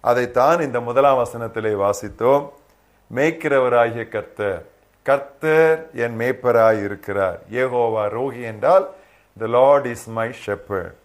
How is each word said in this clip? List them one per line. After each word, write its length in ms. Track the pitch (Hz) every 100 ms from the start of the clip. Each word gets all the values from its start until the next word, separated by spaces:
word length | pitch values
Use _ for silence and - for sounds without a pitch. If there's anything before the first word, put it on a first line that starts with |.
அதைத்தான் 600 | - 123 123 120 135 170
இந்த 180 | 151 120
முதலாம் 380 | 117 120 143 131
வசனத்திலே 560 | 117 117 113 113 110 104
வாசித்தோம். 760 | 101 101 104 - 117 143 - - _ _ _ _ _ 120
மேய்க்கிறவராகிய 920 | 151 160 156 139 127 120 117 113 110
கர்த்தர், 580 | 107 - - 104 87 - _ _ _
கர்த்தர் 880 | - 139 139 _ 156 156 160 160 -
என் 260 | 120 117 113
மேய்ப்பராய் 640 | 120 123 123 117 113 110
இருக்கிறார். 560 | 101 101 - 101 95 87 -
ஏகோவா 560 | 117 131 123 117 110 104
ரோஹி 360 | 113 135 120
என்றால், 460 | 120 107 127 185 190 - _ _ _ -
"The 80 | 110
Lord 360 | 120 135 143 123
is 220 | 113 -
my 260 | 113 113 127 -
shepherd." 480 | 101 - 98 87 -